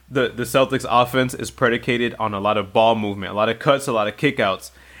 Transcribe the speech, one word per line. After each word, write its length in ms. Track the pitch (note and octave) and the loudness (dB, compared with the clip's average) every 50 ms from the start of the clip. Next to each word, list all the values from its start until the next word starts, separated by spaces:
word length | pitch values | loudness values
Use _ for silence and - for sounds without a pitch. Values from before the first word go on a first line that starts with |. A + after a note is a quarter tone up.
| _ - | _ -6
the, 200 | B2+ C3 B2 A2 | -2 -2 -2 -2
the 140 | - A2+ A#2+ | -2 -4 -4
Celtics 420 | A#2+ - C3+ C3+ C3 C3+ B2+ B2 - | 0 2 2 2 2 0 -4 -2 2
offense 440 | A#2 A#2+ B2 A#2+ B2 C3 B2+ B2 - | 2 2 2 2 2 0 0 0 -2
is 180 | - A#2+ - | -6 -10 -10
predicated 640 | - - C3+ A#2+ A#2 A#2+ - - B2 A#2+ A#2+ A#2 A2+ - | -4 0 0 2 2 0 -2 -2 -2 0 -2 -2 -4 -4
on 160 | A2 A2 G#2 | -4 -4 -2
a 60 | G2 | -2
lot 180 | G2 G#2 G#2+ G#2 | 0 0 0 0
of 140 | G2+ F#2+ | -2 0
ball 240 | F#2+ A#2 A2 A2+ A#2 | 2 4 4 4 4
movement, 380 | A2+ G#2 G#2 G2+ G2+ F#2+ F2 F#2 | 2 0 -4 -4 -6 -6 -6 -2
a 20 | |
lot 140 | G2+ G#2+ A2+ | 0 0 0
of 100 | A2+ A#2 | 0 0
cuts, 280 | - C#3+ C#3+ C#3 - - | 0 0 0 0 0 -2
a 40 | |
lot 160 | A#2+ A2 G#2 G#2 | -2 0 0 -2
of 80 | G#2+ | -2
kickouts. 540 | - - C#3+ C3 - A2+ G2 F#2+ F#2+ - - - - - - - - | -2 -2 -2 0 0 0 0 -2 -4 -8 -14 -20 -20 -20 -20 -20 -20